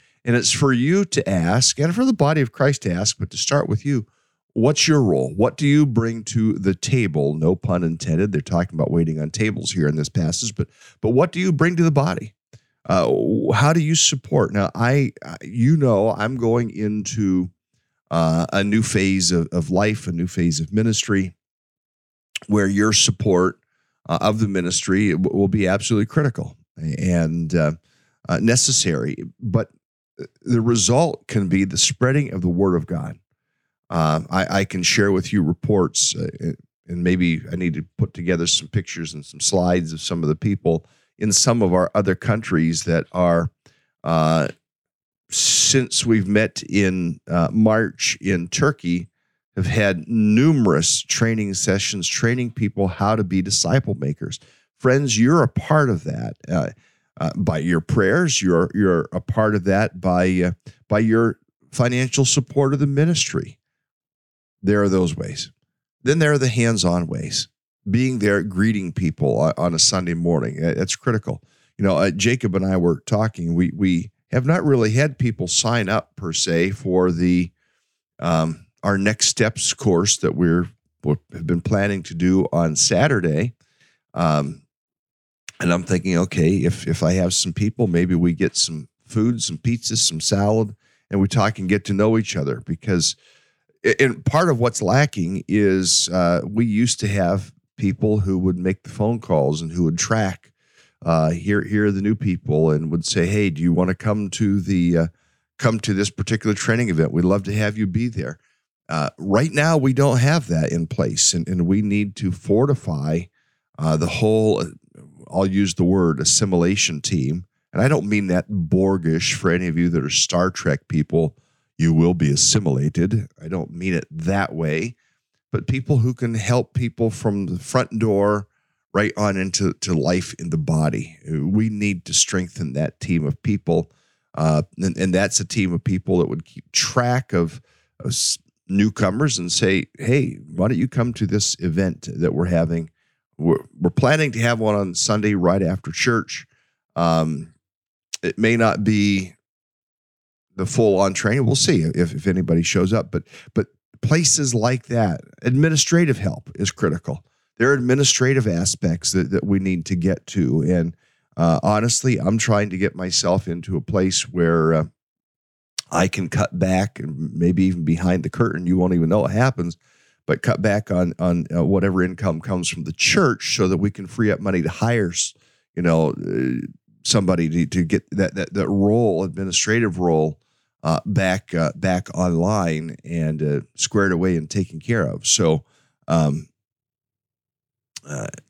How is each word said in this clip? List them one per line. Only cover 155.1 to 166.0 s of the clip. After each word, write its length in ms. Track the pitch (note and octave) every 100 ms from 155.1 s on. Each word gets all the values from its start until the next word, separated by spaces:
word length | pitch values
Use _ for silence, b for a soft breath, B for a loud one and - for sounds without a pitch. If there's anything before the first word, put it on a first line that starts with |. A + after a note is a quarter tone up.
| D2+ - _
administrative 800 | - C3 D#3+ D#3 - E3+ E3 B2+
help 320 | G2 - - -
is 160 | G2+
critical. 540 | - F2 E2+ - C#2+ - _ _ -
There 140 | A#2+
are 20 |
administrative 720 | C#3 B2 C3+ C3+ - C3 C3+ G#2+
aspects 640 | E2+ G2 - F#2 E2+ -
that, 180 | F#2+ C#2
that 120 | F#2+
we 140 | G2+ G2
need 300 | F#2+ F2+ E2
to 80 | F#2
get 320 | F2 F2+ -
to. 340 | G2 C#2+ D2
And, 340 | D2+ F2+ E2 - _ _ _ -
uh, 240 | E2 E2
honestly, 560 | G2 G#2+ A#2 - C3 A2+
I'm 180 | E2+ A2
trying 320 | A#2+ G#2 G#2
to 80 | F#2
get 180 | F#2+ -
myself 520 | F#2 - F#2 F#2+ -
into 280 | E2+ E2+ E2+
a 60 |
place 480 | - G2+ F#2+ - -
where, 440 | F2+ E2 E2 D#2+
uh, 100 | D#2+ D#2 - _ _ _ _ _ _ _ - -
I 140 | E2+